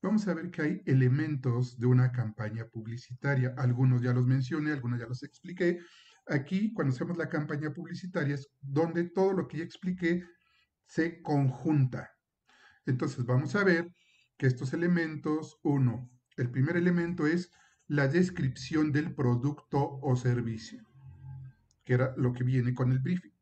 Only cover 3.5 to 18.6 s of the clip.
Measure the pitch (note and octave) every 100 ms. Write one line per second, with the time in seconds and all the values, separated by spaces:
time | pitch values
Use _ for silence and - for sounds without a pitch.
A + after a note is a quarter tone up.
3.5 | B2 B2+ B2 C3 B2 B2 B2 B2+ C3 B2+
4.5 | D#3 D3+ D3 A#2+ A#2+ A#2 B2+ C#3+ _ F3+
5.5 | F3+ F3 F3 - - - _ - D3 C3+
6.5 | F#3+ G#3+ - C#3+ B2+ F3 E3+ D#3 - D3+
7.5 | D3 D3+ C3+ E3+ F3+ F#3 F3+ C#3 C#3+ -
8.5 | _ C#3 C#3 E3 E3 F3 - F#3+ F#3+ C#3+
9.5 | D3 E3 - F#3 F#3 F3 F3 - _ _
10.5 | _ _ _ _ - D#3+ E3+ - C#3+ C3+
11.5 | B2+ D#3+ D3+ B2+ A#2+ - _ _ _ _
12.5 | _ - _ - B2+ - - A#2+ B2+ D3+
13.5 | G#3 G3 E3 E3+ _ _ _ _ _ C3+
14.5 | B2 B2+ D#3+ F3 F3 E3 D3+ D#3 D3+ D#3
15.5 | - D#3+ C#3+ B2+ A2 - _ _ - B2
16.5 | B2+ C#3 F3 F3 F3 E3+ F3 D3+ F3 F3+
17.5 | _ _ _ _ D3 C#3 E3 F#3 - C3
18.5 | B2